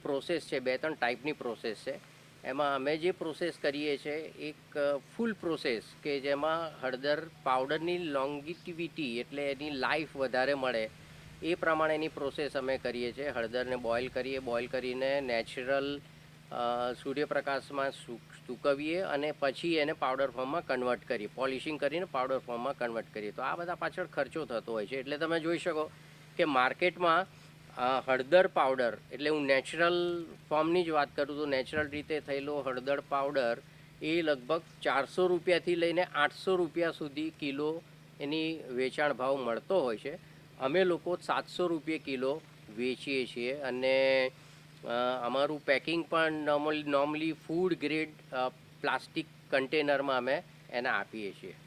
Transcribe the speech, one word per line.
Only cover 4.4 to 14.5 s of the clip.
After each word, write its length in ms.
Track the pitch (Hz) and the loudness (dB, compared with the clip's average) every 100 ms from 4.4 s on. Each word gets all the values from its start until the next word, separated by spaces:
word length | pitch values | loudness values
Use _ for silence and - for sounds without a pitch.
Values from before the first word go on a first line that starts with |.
| 151 156 - 151 | -12 -12 -10 -2
અ, 200 | 143 143 | 0 0
ફૂલ 360 | 135 - 233 | -4 -4 -4
પ્રોસેસ 500 | 208 170 156 151 113 - - | -2 -4 -2 0 -2 -4 -10
કે 160 | 151 143 | -4 -2
જેમાં 640 | 135 143 151 165 165 151 | 0 0 2 0 -4 -6
હળદર 480 | 131 127 139 151 160 - | -4 -2 0 0 -2 -6
પાવડરની 540 | - 131 131 156 165 175 | 0 2 2 -2 0 -2
લોંગિટિવિટી 1200 | 175 139 135 147 143 170 - 165 165 156 143 117 | -2 -2 -2 -4 -8 -10 -10 -8 -8 -4 -4 -4
એટલે 320 | 120 139 143 | -6 -4 -4
એની 180 | 135 147 | -4 -4
લાઈફ 460 | 139 127 151 151 139 | -2 0 0 -2 -2
વધારે 380 | 131 127 127 | 0 2 2
મળે 360 | 143 127 117 110 - - - - - | 2 0 0 -2 -6 -20 -20 -20 -8
એ 120 | 156 175 | -4 0
પ્રમાણેની 520 | 165 156 156 156 156 | 2 4 4 2 -2
પ્રોસેસ 500 | 147 143 - 147 143 | -2 -6 -2 -4 -2
અમે 200 | 127 131 | -2 -2
કરીએ 340 | 127 120 120 | -2 -2 -4
છીએ. 180 | 113 143 | -4 -6
હળદરને 460 | 123 113 120 123 127 | -4 -2 -2 -2 -2
બોઇલ 320 | 123 117 127 | 0 0 0
કરીએ, 320 | 127 127 135 | -4 -2 -4
બોઇલ 280 | 131 | -2